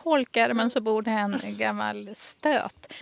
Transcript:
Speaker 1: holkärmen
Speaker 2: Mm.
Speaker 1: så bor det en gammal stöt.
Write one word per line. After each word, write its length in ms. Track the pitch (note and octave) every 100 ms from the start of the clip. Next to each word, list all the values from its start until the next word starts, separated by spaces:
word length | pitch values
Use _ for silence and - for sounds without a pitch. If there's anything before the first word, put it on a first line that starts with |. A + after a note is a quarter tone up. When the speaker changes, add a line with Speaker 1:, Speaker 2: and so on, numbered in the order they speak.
Speaker 1:
holkärmen 520 | E4 D4 B3 A#3 A3+ A3+
Speaker 2:
Mm. 100 | A#3
Speaker 1:
så 100 | B3
bor 220 | A3 A3
det 80 | A3
en 300 | A3 G3+ G3 G#3 G#3
gammal 540 | A3 G#3 G#3+ G#3 G#3
stöt. 800 | A3 - - D4+ C4 - - - -